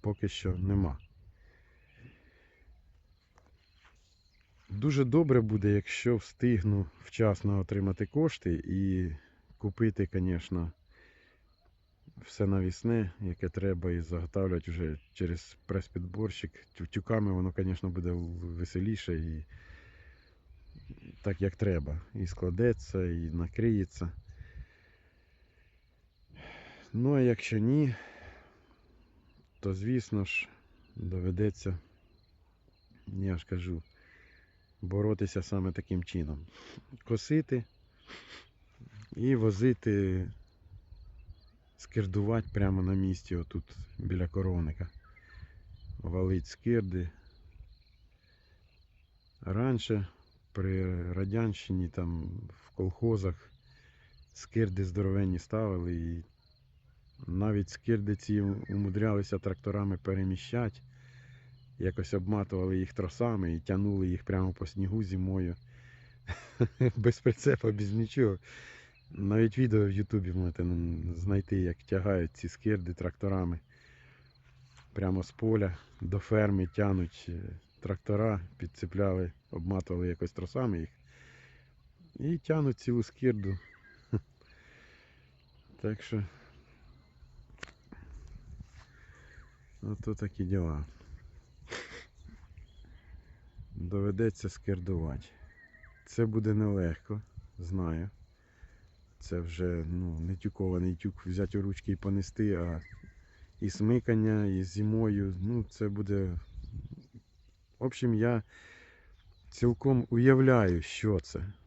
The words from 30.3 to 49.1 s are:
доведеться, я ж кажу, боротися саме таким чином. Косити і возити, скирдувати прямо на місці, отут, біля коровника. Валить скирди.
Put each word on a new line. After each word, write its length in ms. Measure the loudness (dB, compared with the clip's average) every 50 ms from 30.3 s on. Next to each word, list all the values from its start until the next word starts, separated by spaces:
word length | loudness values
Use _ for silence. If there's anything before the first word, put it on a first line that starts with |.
| 0 -2 -2 -4 -10 -20 _ _ -20 -20 -20 _ -12
доведеться, 840 | -8 -6 -4 -4 -2 0 0 2 2 2 0 0 -2 -4 -4 -4 -4 -6 _ _ _ _ _ _ _ _ _ _ _ _ _ _ _ _ _ _ _ _ _ -20 -20 -14 -10
я 300 | -6 -2 0 0 0 -2
ж 80 | -2 -4
кажу, 340 | -6 -4 -4 -4 -4 -6 -6 _ _ _ _ -20 -20 -20 -20 -20 -20 -20 _ _ _ _ _ _ _ _
боротися 600 | -8 -2 0 2 2 2 2 2 0 -2 -2 -4 -4
саме 280 | -2 -2 -2 0 0
таким 320 | -2 -4 -4 _ -2 -2 -2
чином. 440 | -2 -4 -4 -2 -2 -4 -8 -8 -14 -20 -20 -20 -20 -20 -20 -20 -20 -20 -20 -6
Косити 600 | -4 -4 -4 -2 0 0 0 2 0 -2 -4 -4 -6 _ _ _ _ _ _ -20 -20 -20 -20 -20 -20 -20 -20 -20 _ _ _ _ _ _ _ -20 -20 -20 -20 -18 -14 -6
і 200 | -2 2 4 4
возити, 920 | 6 6 4 4 6 4 4 4 4 2 2 4 4 4 4 2 0 -2 -4 -8 -14 -18 -20 _ _ -20 -20 -20 -20 -20 -20 -20 -20 -20 -20 -20 -20 -20 -20 -20 -20 -20 -20 _ _ _ _ _ _
скирдувати 720 | -20 -6 -2 -2 -2 0 0 0 0 2 0 0 -2 -2 0
прямо 300 | 2 2 4 4 2 2
на 100 | 2 2
місці, 420 | 2 2 2 0 -2 -4 -4 -4
отут, 280 | -4 -4 -4 -6 -8 -8 -8 -14 -16 -16 -16 -12 -6
біля 280 | -4 -2 0 0 0 -2
коровника. 600 | -2 -2 0 0 0 0 0 -2 -2 -6 -8 -10 -10 -16 _ -20 -20 -20 _ -20 -18 -18 -18 -18 -18 -20 -20 -20 -20 -18 -16 -14 -14 -10
Валить 480 | -8 -4 0 0 2 2 2 0 0 -4
скирди. 600 | -12 -6 _ 2 2 2 2 0 -2 -2 -4 -4 -8 -12 -20 -20 -20 -20 -20 -20 -20 -20 -20 -20 -20 _ -20 _ _ _ -20 -20 _ _ _ _ _ _ _ _ _ _ _ _ _ _ _ _ _ _ _ _